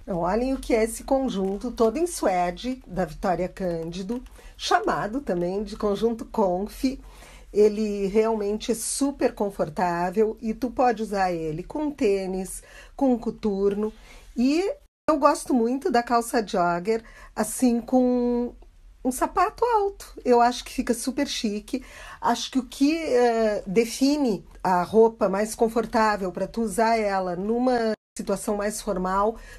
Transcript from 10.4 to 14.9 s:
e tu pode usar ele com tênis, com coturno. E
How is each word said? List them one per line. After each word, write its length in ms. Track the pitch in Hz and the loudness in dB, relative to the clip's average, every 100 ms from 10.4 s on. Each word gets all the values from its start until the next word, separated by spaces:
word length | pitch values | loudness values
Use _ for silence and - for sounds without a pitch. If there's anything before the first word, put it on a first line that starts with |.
e 140 | 226 | -6
tu 160 | 220 247 | -4 -4
pode 320 | 233 254 208 | 2 2 2
usar 300 | 220 196 190 | -2 0 0
ele 320 | 170 160 156 | 0 -4 -6
com 260 | 180 294 302 | -6 -6 -4
tênis, 720 | 294 226 196 190 185 185 - - - - - | 0 2 2 0 -4 -6 -10 -16 -20 -18 0
com 220 | 277 240 | 2 2
coturno. 760 | 233 220 214 196 202 202 214 - - - - - | 0 -4 -2 0 0 0 -2 -6 -18 -20 -8 0
E 340 | 254 311 392 571 _ | 2 2 0 -4 _